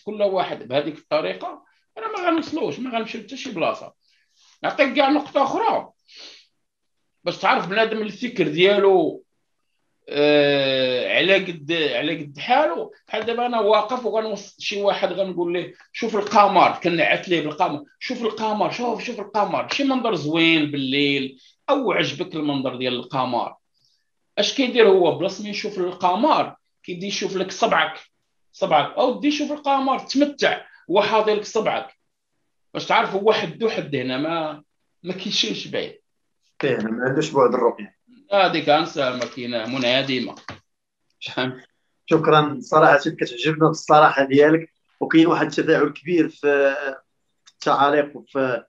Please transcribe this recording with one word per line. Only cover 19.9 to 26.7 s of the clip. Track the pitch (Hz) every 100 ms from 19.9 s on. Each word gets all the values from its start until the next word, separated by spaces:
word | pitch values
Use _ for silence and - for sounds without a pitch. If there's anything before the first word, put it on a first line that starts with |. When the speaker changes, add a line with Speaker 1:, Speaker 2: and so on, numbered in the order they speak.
| 254 226 180
Speaker 1:
زوين | 147 165 165 160 147
بالليل | 143 131 139 143 139 135 - _ _ -
أو | 285 226
عجبك | 160 147 143 175 160
المنظر | 147 139 127 123
ديال | 127
القمر، | 123 120 139 127 120 92 - _ _ _ _ _ _ _ -
اش | 202
كيدير | - 254 247 214
هو؟ | 190 170 139
"بلاص | 185 190
ما | 208
يشوف | 202 214 190
القمر | 180 180 180 185 302 220 131 - _